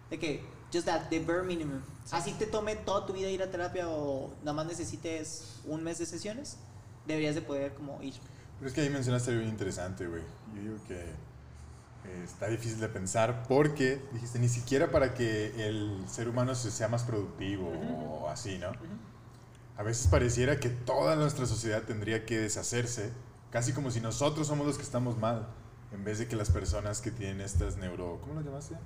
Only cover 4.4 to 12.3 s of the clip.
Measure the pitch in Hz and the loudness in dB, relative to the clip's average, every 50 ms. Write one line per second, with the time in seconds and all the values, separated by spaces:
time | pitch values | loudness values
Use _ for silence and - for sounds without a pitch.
4.4 | 147 147 147 156 156 165 170 170 165 - - - - 165 160 156 151 151 - - | -4 -2 0 0 -2 -2 -2 -4 -4 -4 -6 -4 -4 -4 -4 -4 -4 -6 -8 -10
5.4 | - - - - - 143 151 160 160 165 170 160 170 160 175 160 - 208 214 262 | -10 -12 -14 -10 -6 -4 -4 -2 -2 -2 -2 -2 -4 -4 -4 -6 -6 -4 -6 -6
6.4 | 294 - - - - - - - - - - - - 151 156 156 151 151 147 165 | -8 -10 -12 -14 -16 -16 -16 -16 -16 -16 -18 -12 -4 0 2 2 4 2 2 0
7.4 | 160 - 143 139 139 143 - - 151 139 143 - 135 135 - - - - - - | 0 -2 0 0 0 -2 -4 -6 -8 -8 -8 -6 -8 -8 -8 -10 -14 -16 -16 -16
8.4 | - - - - 135 131 123 160 147 139 143 139 123 123 123 123 123 127 120 113 | -16 -16 -12 -8 -6 -2 2 2 4 4 4 4 4 4 4 4 4 4 4 4
9.4 | 113 110 107 101 101 95 92 92 87 92 92 92 92 85 85 85 82 80 - - | 4 2 0 0 0 -2 0 -2 -2 -4 -4 -4 -4 -4 -4 -4 -6 -8 -12 -14
10.4 | - 110 107 101 101 107 110 101 - - 95 87 85 82 78 78 - - - - | -14 -12 -10 -8 -6 -6 -6 -8 -8 -8 -8 -8 -6 -8 -10 -10 -12 -14 -16 -16
11.4 | - - - - - - - - - - - - - 95 90 90 87 85 | -16 -16 -16 -16 -16 -16 -16 -18 -18 -18 -18 -14 -12 -10 -8 -8 -8 -10